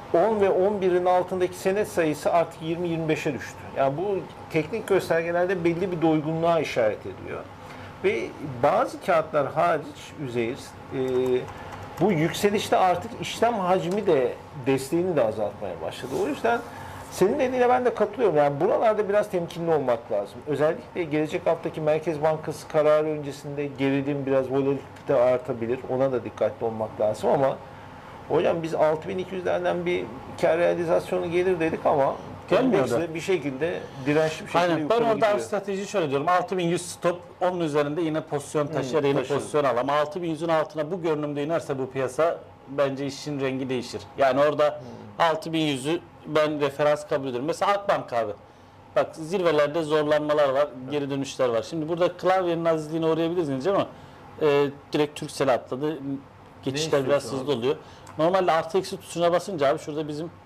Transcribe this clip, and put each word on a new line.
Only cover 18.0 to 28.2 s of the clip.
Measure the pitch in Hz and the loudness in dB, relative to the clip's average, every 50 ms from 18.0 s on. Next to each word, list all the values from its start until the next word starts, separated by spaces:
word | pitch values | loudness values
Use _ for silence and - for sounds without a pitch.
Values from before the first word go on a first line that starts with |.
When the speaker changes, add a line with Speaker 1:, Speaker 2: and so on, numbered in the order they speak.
| 214 202 - 262 240 185 151 | 0 0 0 2 2 4 4
Speaker 1:
Yani | 147 143 143 143 139 | 4 4 4 2 2
buralarda | 175 220 - - 254 220 214 202 208 190 | 2 2 2 4 4 4 4 2 0 2
biraz | 202 208 208 208 | 2 0 0 0
temkinli | 196 175 170 - - 165 170 165 160 | -2 -4 -4 -4 -6 -4 0 2 2
olmak | 143 131 123 120 117 - - | 2 4 2 0 0 0 -4
lazım. | 110 101 101 - - 120 - | -2 -2 -2 -4 -10 -12 -6
Özellikle | 151 143 131 151 160 175 - - - - 185 170 | -4 0 2 2 2 2 -2 -8 -10 -6 -6 -4
gelecek | 147 147 151 156 151 185 170 - | -2 0 0 0 0 -2 -2 0
haftaki | - 165 165 - 160 - 165 | 0 0 0 -2 -6 -6 -2
Merkez | 156 151 156 156 156 175 156 143 151 | 0 2 2 2 0 -2 -2 0 2
Bankası | 160 156 160 160 165 147 - - | 0 0 0 -4 -8 -8 -10 -10
kararı | - - 156 147 151 151 151 156 | -2 2 4 6 6 6 4 4
öncesinde | 156 151 151 143 139 135 - - 147 143 143 147 | 0 -2 -4 -6 -8 -10 -10 -10 -8 -6 -6 -6
gerilim, | 143 135 120 139 139 135 139 135 143 147 143 135 | -6 -2 0 0 2 2 2 0 0 -2 -2 0
biraz | 135 135 135 131 123 | 2 2 2 2 2
volatilite | 131 139 135 139 139 135 - - - - - - 143 | 0 2 2 2 0 -2 -4 -12 -16 -10 -2 2 4
artabilir. | 123 120 127 127 123 - - 123 117 113 113 123 131 - - | 4 6 4 4 2 0 -4 -4 -4 -2 -2 -2 -4 -2 -4
Ona | 131 127 135 135 | 0 0 2 2
da | 127 117 107 | 0 -2 -4
dikkatli | 107 - - 110 104 - - 113 | -4 -2 0 0 0 0 -2 -4
olmak | 113 110 110 110 104 - - | -4 -2 -2 -4 -4 -2 0
lazım | 107 107 110 - 196 240 | 0 0 0 0 2 2
ama | 185 147 135 135 - - - - - - - - - - - - - - | 2 4 2 2 0 -2 -10 -16 -18 -18 -18 -18 -18 -18 -18 -18 -18 -14